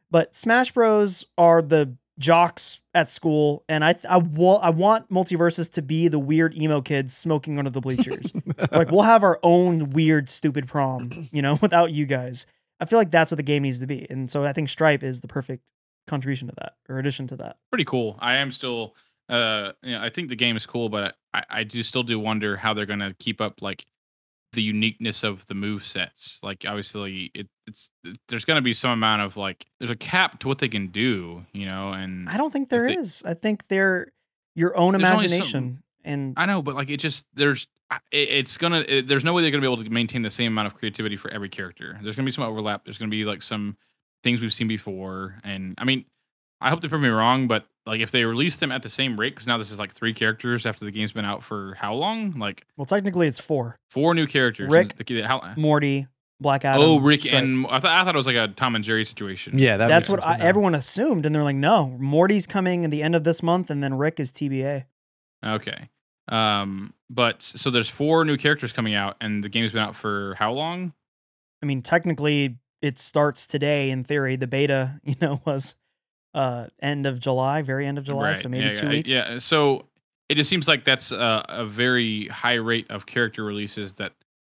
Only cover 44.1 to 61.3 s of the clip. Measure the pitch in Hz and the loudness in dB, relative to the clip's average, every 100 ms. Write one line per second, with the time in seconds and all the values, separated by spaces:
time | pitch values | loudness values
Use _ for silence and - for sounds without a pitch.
44.1 | _ 123 120 113 - 113 104 104 95 95 | _ -2 0 -2 -2 -2 -4 -6 -10 -10
45.1 | 92 95 98 101 98 92 90 127 131 - | -10 -10 -12 -12 -10 -10 -4 -2 -2 -4
46.1 | _ _ _ _ - 135 165 160 156 131 | _ _ _ _ -4 -2 -2 -4 0 2
47.1 | 110 117 131 123 110 - _ 110 110 113 | 4 4 2 2 -2 -4 _ -8 -6 -2
48.1 | 127 113 117 170 - 147 127 113 - 135 | 0 0 0 -2 -2 -4 -4 -8 -6 -4
49.1 | 104 127 139 117 117 104 104 98 - 113 | -2 -4 -4 -4 -2 -4 -8 -10 -4 -4
50.1 | 110 110 110 123 120 113 104 104 107 107 | 0 0 0 -2 -2 -4 -6 -8 -6 -6
51.1 | 113 101 101 - 104 98 92 101 120 190 | -4 -6 -6 -8 -10 -10 -8 -6 -4 -4
52.1 | 226 208 143 101 98 _ - 135 202 196 | -4 -6 -6 -8 -8 _ -10 -4 -2 0
53.1 | 175 156 117 - 147 117 - - 131 160 | 2 0 0 -2 -4 -4 -10 -10 0 2
54.1 | 170 147 139 123 110 117 160 202 - 117 | 2 2 2 2 0 4 4 4 -2 -6
55.1 | 117 107 131 85 135 151 147 143 139 135 | -4 0 -2 -4 -2 2 4 2 -2 -4
56.1 | _ _ - 147 135 139 135 160 151 139 | _ _ -4 0 2 4 6 8 8 6
57.1 | 147 127 135 135 131 131 131 170 175 185 | 4 4 2 2 0 0 2 4 4 4
58.1 | 156 131 120 107 98 131 110 107 110 110 | 2 2 2 0 0 0 0 0 0 0
59.1 | - 98 95 - 135 127 104 117 165 165 | -6 -10 -10 -2 4 4 6 6 6 4
60.1 | 190 160 170 165 196 196 151 - 196 294 | 0 0 2 4 4 4 2 -2 -2 0
61.1 | 185 151 | 0 0